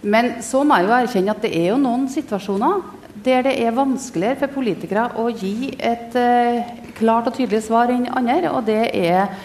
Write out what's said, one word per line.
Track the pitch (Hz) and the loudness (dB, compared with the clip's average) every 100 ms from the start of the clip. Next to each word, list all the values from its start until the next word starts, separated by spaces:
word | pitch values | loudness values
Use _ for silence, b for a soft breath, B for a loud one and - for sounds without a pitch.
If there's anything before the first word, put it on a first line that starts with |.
Men | 208 220 240 - | 2 2 2 -4
så | - 262 | -2 0
må | 294 226 | 4 4
jeg | 185 | 4
jo | 247 | 2
erkjenne | 240 196 190 | 2 0 0
at | 208 | 0
det | - 165 | -2 0
er | 175 | 2
jo | 240 | 2
noen | 269 240 269 | 2 0 -2
situasjoner | 311 - 202 196 196 269 403 - - - 214 | -4 -4 -6 -2 0 2 0 -4 -16 -18 -6
der | 254 254 | 0 2
det | 254 - | 2 0
er | 233 | 0
vanskeligere | 226 277 226 - 165 202 269 | 0 0 -2 -4 -2 -2 0
for | 277 | -2
politikere | 277 240 170 160 196 233 226 | -2 -2 -4 -2 -2 -2 -2
å | 233 | -4
gi | 220 190 214 269 - | -2 -6 -4 -6 -4
et, | 233 233 233 247 | -4 -4 -4 0
eh, | 240 240 240 240 220 - - - | 4 4 2 0 -4 -10 -16 -2
klart | 220 226 233 | 2 2 0
og | |
tydelig | 233 247 214 | -2 0 -2
svar | 220 226 240 | 2 2 4
enn | 247 247 | 2 0
andre, | 254 240 277 339 | 0 0 2 2
og | 262 220 | 0 0
det | 214 226 | 0 0
er | - 170 180 196 B | 0 2 2 2 B